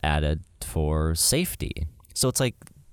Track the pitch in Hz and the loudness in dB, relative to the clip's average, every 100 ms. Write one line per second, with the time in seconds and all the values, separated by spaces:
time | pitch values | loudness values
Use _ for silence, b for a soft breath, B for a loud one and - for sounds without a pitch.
0 | 78 76 76 78 - - - 82 76 78 | 0 2 2 0 -4 -14 -6 -2 0 2
1 | 78 80 - 139 185 - - - 78 - | 2 2 2 2 0 -4 -6 -6 -8 -10
2 | - - 131 127 131 - - - - | -10 -2 0 2 0 -2 -14 -20 -20